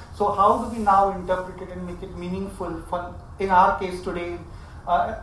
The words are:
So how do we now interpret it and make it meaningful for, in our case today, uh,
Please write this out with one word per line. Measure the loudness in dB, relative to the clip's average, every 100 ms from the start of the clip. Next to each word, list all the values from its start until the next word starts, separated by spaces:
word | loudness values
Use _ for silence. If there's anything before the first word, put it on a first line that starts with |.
| -14 -2
So | 0
how | 6 6 6
do | 0
we | -2
now | 4 6 6
interpret | 2 -2 -2 -2 -10
it | -12 -10
and | -10
make | -10
it | -12 -10
meaningful | -6 -6 -6 -6 -8 -8 -6
for, | -6 -6 -12 -16 -4
in | 4
our | 6 6 4
case | -4 -6
today, | -6 -4 -6 -8 -10 -16 -16 -12 0
uh, | 0 0 -4